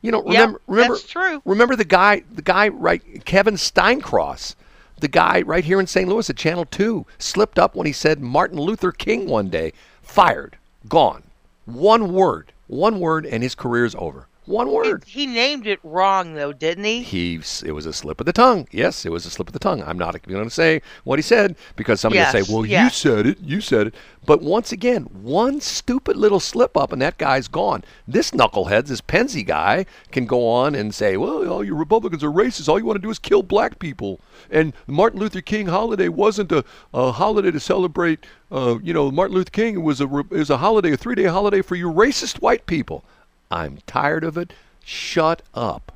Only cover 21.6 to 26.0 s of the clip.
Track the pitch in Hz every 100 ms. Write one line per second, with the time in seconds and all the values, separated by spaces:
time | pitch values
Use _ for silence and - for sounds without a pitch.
21.6 | - - 113 107 185 190 156 123 95 110
22.6 | 110 185 247 - 156 110 110 196 160 170
23.6 | - 117 104 - - - - 151 147 202
24.6 | - 208 240 240 117 98 107 160 240 285
25.6 | - - - 254